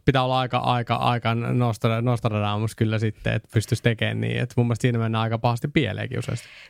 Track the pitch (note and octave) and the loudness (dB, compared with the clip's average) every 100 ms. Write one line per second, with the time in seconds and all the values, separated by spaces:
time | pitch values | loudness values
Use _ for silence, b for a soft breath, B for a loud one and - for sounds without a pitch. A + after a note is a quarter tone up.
0 | - C3 B2+ C3 B2+ B2 B2 B2 A#2 A#2+ | 2 2 2 0 0 0 0 0 0 0
1 | B2 A#2+ A2+ A#2 A#2+ B2+ B2 G#2+ A#2 A2+ | 2 2 0 0 0 2 0 2 0 2
2 | A#2+ A#2+ A2+ G#2+ G#2 G#2 A2 - A2+ A2 | 0 0 0 0 0 0 -2 0 0 0
3 | A2 - A2+ A2+ - A2 - A2+ A#2+ A2+ | -2 -2 -2 -4 -2 -2 0 0 0 0
4 | G#2+ A2 A2+ A#2 A#2+ - A#2+ A2+ B2+ A#2 | -2 -2 -2 -2 -2 0 0 2 0 0
5 | A2+ A2+ A2 A2+ A#2+ A#2 D3 E3 A2 G2+ | 0 0 -2 0 0 0 -2 0 0 -2
6 | A2 A#2 - A#2+ B B | -4 -6 -4 -6 B B